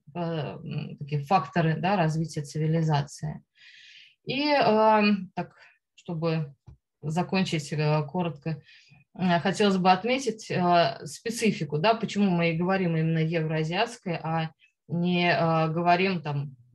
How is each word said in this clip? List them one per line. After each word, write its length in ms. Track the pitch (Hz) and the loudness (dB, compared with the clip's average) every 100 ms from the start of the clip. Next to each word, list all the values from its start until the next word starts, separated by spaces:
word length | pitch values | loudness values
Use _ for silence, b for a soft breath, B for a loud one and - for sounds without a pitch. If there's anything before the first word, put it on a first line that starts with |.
| - | -14
э, 40 | 170 | -8
м, 760 | 165 165 120 90 - 139 - - | -4 -4 -6 -8 -10 -8 -10 -10
такие 240 | 147 147 | -6 -6
факторы, 520 | 139 190 - 180 165 160 | 0 0 0 0 2 2
да, 180 | 170 202 | 0 2
развития 460 | 160 156 160 160 | 2 0 -4 -6
цивилизации. 1000 | 143 156 156 165 156 143 139 - 156 - - B B B B B B _ | -8 -4 0 0 2 0 -2 -8 -10 -10 -16 B B B B B B _
И, 260 | - 262 294 | -6 -2 2
э, 520 | 285 226 214 220 214 208 196 180 | 4 4 6 6 6 4 2 -2
так, 200 | - 170 - b b _ | -8 -10 -12 b b _
чтобы 600 | _ - 165 165 160 143 139 - - _ _ | _ -10 -4 -2 -2 -4 -10 -20 -20 _ _
закончить, 720 | 147 160 180 190 185 160 - | -6 -4 -2 -2 -2 -2 -4
э, 300 | 151 151 151 147 | -2 0 0 -2
коротко, 500 | 185 170 - 165 156 b b b b _ - | -4 -6 -6 -8 -8 b b b b _ -4
э, 240 | 185 170 | 0 2
хотелось 360 | 196 185 208 190 | 0 0 2 4
бы 160 | 180 | 4
отметить, 580 | 185 220 262 262 208 - | 2 2 -2 -2 -6 -6
э, 560 | 147 175 175 160 - 156 | -2 2 4 2 0 -12
специфику, 720 | - 226 226 220 - 147 147 | -10 -8 -2 0 0 -4 0
да, 160 | 208 | 2
почему 360 | 220 208 202 202 | 2 -2 0 2
мы 200 | 175 170 | 2 0
и 60 | 165 | 0
говорим 400 | 175 190 180 160 | 0 0 0 0
именно 220 | 160 165 | 0 0
евроазиатская, 1000 | 160 170 160 160 156 180 233 - 185 160 | 0 0 -2 -2 -2 -2 -2 -4 -8 -6
а 280 | 160 165 160 b b _ - | -4 -4 -4 b b _ -8
не, 420 | 170 175 180 175 | -2 0 2 2
э, 360 | 165 165 160 160 | 2 2 2 2
говорим 540 | 160 175 175 190 180 | 2 2 4 2 -2
там 340 | 151 143 143 - _ | -4 -4 -6 -10 _